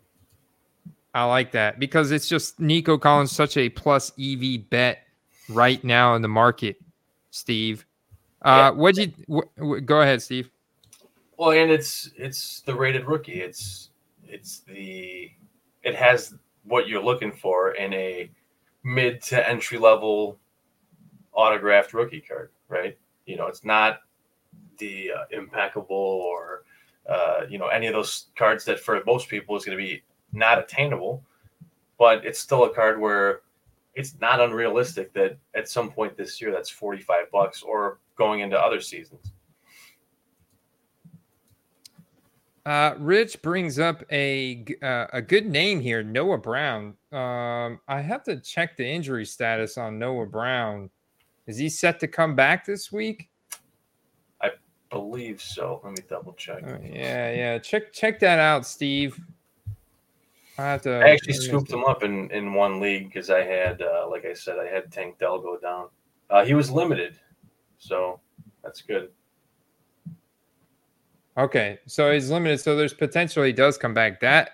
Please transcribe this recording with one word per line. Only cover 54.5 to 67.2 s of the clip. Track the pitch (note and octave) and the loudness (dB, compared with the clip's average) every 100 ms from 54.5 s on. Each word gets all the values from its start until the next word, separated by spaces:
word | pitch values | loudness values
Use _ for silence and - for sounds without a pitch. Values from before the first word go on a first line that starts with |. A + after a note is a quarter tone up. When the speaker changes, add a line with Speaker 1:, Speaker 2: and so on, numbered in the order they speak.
| - _ _ - | -6 _ _ -12
Speaker 2:
believe | - G2+ B2 A#2 G#2 | -10 -10 -12 -12 -14
so. | - - F2 E2+ | -14 -10 -8 -10
Let | G2+ | -12
me | F#2+ - | -14 -10
double | - - | -12 -12
check. | - - - | -16 -14 -14
Speaker 1:
Uh, | C#3+ B2+ | -12 -14
yeah, | - B2+ C3 B2 A#2+ | -14 -10 -6 -4 -4
yeah. | A#2+ A#2+ A#2 | -4 -4 -6
Check, | - G#3+ G#3+ | -4 -4 -4
check | - A3 A3 | -4 -2 2
that | F#3+ E3 | 4 6
out, | D#3 D3 | 4 2
Steve. | B2 - C#3+ C#3 C#3+ - - - _ _ - - _ _ _ _ _ _ _ - | -2 -6 -4 -2 -4 -6 -20 -20 _ _ -16 -16 _ _ _ _ _ _ _ -6
I | |
have | C#3 C#3 | -4 -2
to | C3+ | -2
Speaker 2:
I | B2 C#3 | 6 8
actually | D3 - | 8 4
Speaker 1:
I | C3+ | -4
missed | B2+ | -2
Speaker 2:
scooped | C#3+ C3+ | -2 -2
Speaker 1:
it. | |
Speaker 2:
him | B2 | -2
up | C3 - | 0 0
in, | G#2 G2 F#2+ | -2 -6 -6
in | G2+ G2+ | -6 -2
one | G2 G2+ F#2+ | 2 2 0
league | G2+ G2 F#2+ | -2 -4 -6
'cause | G2 F#2 | -8 0
I | F#2 | 2
had, | F2+ F#2 F2+ F2 | 2 0 -2 -2
uh, | F2 E2+ E2+ | -4 -4 -4
like | F2+ F2 | -8 -10
I | |
said, | F2 - F2+ | -12 -10 -8
I | F2 | -6
had | F#2+ F#2 | -6 -8
Tank | G2 F2+ - | -12 -12 -6
Dell | F#2 F#2 | -4 -4
go | F2+ F2 | -6 -10
down. | F2+ F2+ F2+ _ _ _ - | -8 -10 -12 _ _ _ 2
Uh, | G2+ | 4
he | A2 | 6
was | D3 C3+ | 4 2
limited, | C#3 E3+ A2+ F2 - | 0 0 -2 -4 -10